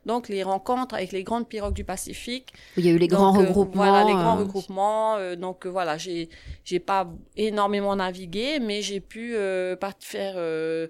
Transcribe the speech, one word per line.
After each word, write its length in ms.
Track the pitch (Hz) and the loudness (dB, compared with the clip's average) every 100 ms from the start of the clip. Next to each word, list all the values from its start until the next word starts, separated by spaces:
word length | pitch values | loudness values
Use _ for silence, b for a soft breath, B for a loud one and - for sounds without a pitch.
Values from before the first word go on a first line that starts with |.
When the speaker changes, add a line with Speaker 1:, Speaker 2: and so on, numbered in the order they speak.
Speaker 1:
donc 240 | - 240 233 | -4 -4 -2
les 160 | 196 | -4
rencontres 500 | 190 190 220 247 254 | 0 -2 0 -2 -2
avec 160 | 226 185 | -4 -6
les 140 | 190 | -6
grandes 240 | 190 233 233 | -4 -4 -4
pirogues 260 | 214 202 | -6 -4
du 80 | 196 | -6
Pacifique. 720 | 196 190 - 202 - 254 - - B - | -6 -8 -8 -12 -8 -10 -10 -20 B 2
Speaker 2:
Où 40 | |
il 60 | 175 | 4
y 20 | |
a 20 | |
eu 60 | 170 | 6
les 100 | 170 | 6
Speaker 1:
Donc, 100 | 185 | 6
Speaker 2:
grands 160 | 196 | 6
Speaker 1:
euh, 60 | 196 | 8
Speaker 2:
regroupements, 420 | 190 202 190 190 | 6 4 2 4
Speaker 1:
voilà, 220 | 196 196 | 6 6
les 80 | 214 | 6
grands 240 | 196 170 220 | 4 4 2
Speaker 2:
euh. 40 | |
Speaker 1:
regroupements, 760 | 196 196 185 190 202 220 220 214 | 0 -4 -6 -2 0 2 0 0
euh, 180 | 185 | -2
donc, 320 | 175 185 185 185 | -6 -8 -8 -6
euh, 40 | |
voilà, 280 | 185 170 156 | -4 -2 -4
j'ai, 300 | 180 170 165 B B B | -4 -6 -8 B B B
j'ai 140 | - 175 | -4 -4
pas 320 | - 196 180 165 - - | 0 0 0 -8 -14 -4
énormément 600 | 220 208 202 202 202 196 | -2 2 2 2 0 0
navigué, 640 | 185 185 180 196 262 311 | -2 -6 -8 -4 -2 -2
mais 220 | 220 208 | -2 -4
j'ai 180 | 196 202 | -4 -6
pu, 340 | - 220 233 | -10 -12 -6
euh, 400 | 226 196 185 185 | -4 -2 -2 -4
part-, 200 | 180 196 196 | -4 -8 -10
faire, 360 | - 208 196 185 | -12 -8 -6 -4
euh, 500 | 165 160 160 160 160 | -4 -4 -4 -4 -6